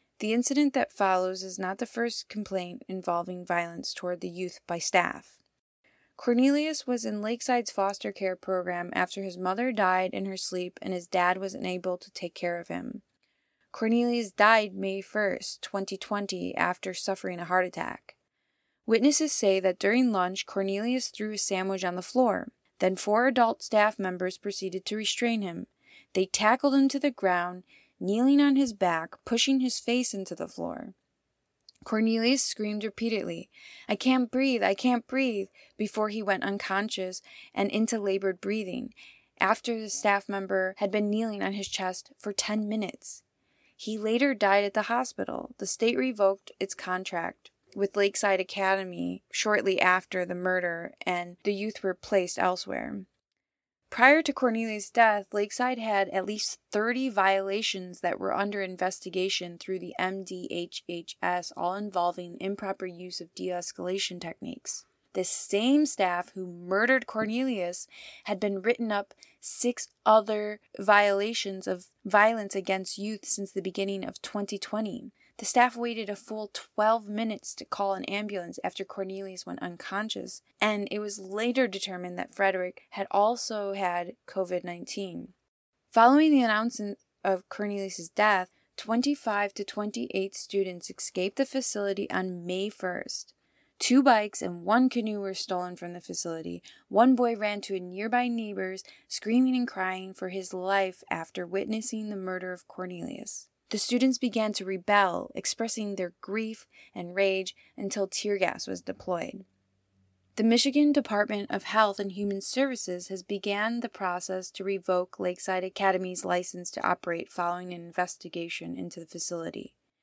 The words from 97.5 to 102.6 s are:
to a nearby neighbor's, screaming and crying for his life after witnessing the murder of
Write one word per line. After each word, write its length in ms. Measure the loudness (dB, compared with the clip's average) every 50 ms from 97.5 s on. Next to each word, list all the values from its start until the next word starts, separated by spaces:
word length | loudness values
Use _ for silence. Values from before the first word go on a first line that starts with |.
| -2 -4
to 120 | -4 -4 -6
a 60 | -6
nearby 480 | -6 -6 -6 -6 -2 0 0 0 0 0
neighbor's, 560 | -2 -4 -4 -6 -6 -6 -6 -6 -6 -10 -12 -16 -20 -20 _ -10
screaming 480 | -10 -6 0 2 4 4 6 4 4
and 100 | 2 0
crying 480 | -2 -2 -4 -2 -2 -4 -6 -8 -12 -10
for 140 | -8 -8 -6
his 260 | -6 -6 -6 -6 -6
life 480 | -4 0 2 2 4 2 2 -2 -6 -6 -4
after 340 | -4 -4 -4 -6 -8 -8 -6
witnessing 640 | -4 -4 -4 -2 -2 -2 -2 -4 -4 -6 -6 -6 -6
the 60 | -6
murder 380 | -6 -6 -6 -6 -6 -6 -8
of 160 | -10 -10